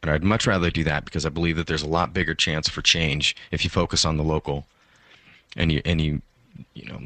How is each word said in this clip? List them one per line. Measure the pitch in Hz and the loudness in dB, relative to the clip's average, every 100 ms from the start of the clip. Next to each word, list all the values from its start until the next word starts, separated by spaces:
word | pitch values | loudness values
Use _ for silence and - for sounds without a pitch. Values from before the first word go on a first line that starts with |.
And | 78 | 0
I'd | 78 | 2
much | 92 113 123 | 2 2 4
rather | 95 85 | 4 2
do | 82 | 2
that | 78 73 | 0 0
because | - - 76 | -2 -4 -2
I | |
believe | 78 85 80 | 0 0 0
that | 80 | -2
there's | 80 | -2
a | 76 | 0
lot | 82 82 | 0 0
bigger | 95 82 | 0 -2
chance | 80 - 78 - | 0 0 0 -2
for | - | -2
change | - 85 80 71 - - - | 2 2 2 0 0 -4 -6
if | 82 | -4
you | 90 | -2
focus | 95 85 82 | 0 0 2
on | 80 78 | 0 2
the | |
local | 78 78 73 71 - _ _ _ _ - - - _ - | 2 0 0 -6 -6 _ _ _ _ -20 -20 -20 _ -2
and | 82 | 2
you, | 76 | 2
and | 82 82 | 2 0
you, | 78 76 - _ _ - - | 2 -2 -6 _ _ -20 -20
you | - - | -18 -14
know, | - | -14